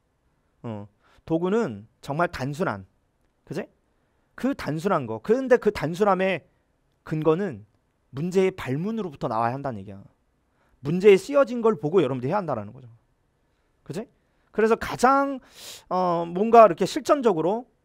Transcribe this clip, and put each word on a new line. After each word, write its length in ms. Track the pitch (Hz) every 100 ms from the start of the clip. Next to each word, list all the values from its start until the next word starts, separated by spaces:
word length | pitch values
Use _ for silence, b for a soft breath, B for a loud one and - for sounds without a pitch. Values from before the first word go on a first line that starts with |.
| _ _ _ _ _ _
어, 260 | 120 107 101 _ b b
도구는 640 | - 160 180 220 196 101 110 _
정말 280 | - 143 175
단순한, 580 | - 131 147 135 104 95 _ _ _ _ _
그지? 220 | - 156 - _ _ _ _ _ _
그 200 | - 254
단순한 520 | - - 156 190 170 120
거. 120 | 113
그런데 340 | - 247 262 247
그 160 | 214
단순함의 760 | - 151 170 208 185 190 175 - _ _ _ _ _
근거는 640 | - 156 156 160 202 107 107 _ _ _ _
문제의 420 | 127 175 190 190
발문으로부터 760 | 185 - 139 190 226 185 143 143
나와야 240 | 113 117
한다는 280 | 135 139 107
얘기야. 220 | 98 98 - _ _ _ _ _ _ _
문제에 360 | 139 180 208 190
쓰여진 440 | - 285 247 240
걸 160 | 226 220
보고 240 | 151 185
여러분들이 280 | 131 131 127
해야 80 | 202
한다라는 340 | 165 117 101
거죠. 160 | 127 123 113 _ _ _ _ _ _ _ _
그지? 260 | - 151 269 _ _ _ _
그래서 220 | - 214
가장, 680 | 220 - - 247 277 277 269 - B B B B
어, 340 | 185 180 170 170
뭔가 380 | 175 226 233
이렇게 220 | 214 160 180
실전적으로 800 | 320 247 302 240 165 160 220 - _